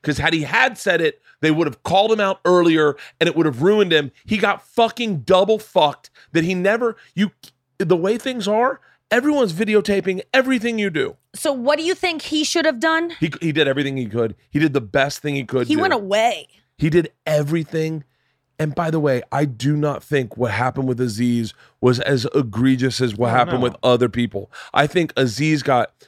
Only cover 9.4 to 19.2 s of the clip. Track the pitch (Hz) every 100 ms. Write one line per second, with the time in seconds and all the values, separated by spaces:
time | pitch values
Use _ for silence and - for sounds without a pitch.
9.4 | 226 160 214 208 202 196 190 185 - 262
10.4 | 262 254 233 226 202 156 127 - _ -
11.4 | 320 269 240 302 330 381 370 320 - 302
12.4 | 302 339 320 240 320 320 339 330 156 -
13.4 | 170 151 139 135 139 135 117 113 113 -
14.4 | _ 147 156 135 107 139 139 - 151 139
15.4 | 117 127 120 311 381 247 196 208 233 180
16.4 | - _ _ - 160 170 156 _ - 151
17.4 | 143 165 156 160 160 160 - _ _ _
18.4 | _ - 156 139 165 160 147 127